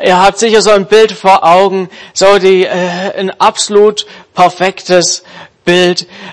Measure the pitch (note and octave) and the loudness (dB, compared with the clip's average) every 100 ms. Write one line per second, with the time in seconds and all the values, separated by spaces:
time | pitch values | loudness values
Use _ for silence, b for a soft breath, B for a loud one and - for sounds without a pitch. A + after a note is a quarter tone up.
0 | G3 F3+ G3 G3 A3+ G#3+ G3 G#3 F#3+ G#3+ | 0 2 2 0 0 0 2 0 2 2
1 | A3 F#3 F#3+ F#3+ E3 F3+ G3 F#3+ F3+ B | 2 0 0 2 4 2 2 -2 -8 B
2 | B - F#3+ G3+ F#3+ F#3 F#3 F3+ F3+ F3 | B 0 2 4 2 2 0 -4 -6 -6
3 | G3 - F#3+ - G#3 - - G#3 G#3 G#3 | -8 -8 -8 -2 -2 -2 -2 2 2 0
4 | - B B - F3+ - F#3 F#3+ - F3+ | -10 B B 0 0 0 -6 -4 -2 0
5 | E3 - - B B _ - F3+ F3+ F3+ | 0 -6 -12 B B _ -2 0 0 -2
6 | - B B | -8 B B